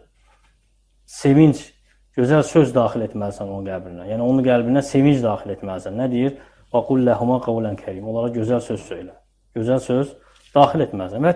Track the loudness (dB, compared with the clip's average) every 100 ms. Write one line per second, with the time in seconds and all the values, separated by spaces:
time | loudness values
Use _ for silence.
0 | _ _ _ _ _ _ _ _ _ _
1 | _ -4 2 6 6 4 -6 _ _ _
2 | _ -2 2 2 4 4 4 2 0 -2
3 | -6 -6 -8 -8 -10 -10 -8 -10 -10 -14
4 | -8 -4 0 2 2 2 2 0 2 4
5 | 4 4 0 -2 -6 -10 -8 -10 -8 -4
6 | -2 0 -2 -4 -18 _ _ -2 0 2
7 | 2 2 0 0 0 -2 -4 -6 -10 -12
8 | -8 -4 -4 -2 -2 -2 -2 -10 -10 -14
9 | -14 -20 _ _ _ -6 -2 -2 0 -2
10 | -2 -8 _ _ _ 4 4 4 -2 -4
11 | -8 -2 0